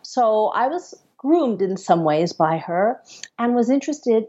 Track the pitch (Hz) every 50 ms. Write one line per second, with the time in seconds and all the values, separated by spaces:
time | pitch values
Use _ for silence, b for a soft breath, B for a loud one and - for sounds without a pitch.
0 | B - - 254 240 220 220 214 214 - - - 240 269 320 359 359 - - -
1 | _ _ _ _ - 269 320 349 302 247 214 175 196 180 190 180 - - 180 170
2 | 165 156 151 156 170 165 - - 160 160 160 160 - - 170 180 202 226 262 -
3 | B B B B B B B - 233 240 240 240 233 233 269 277 277 - 285 -
4 | - 247 226 226 220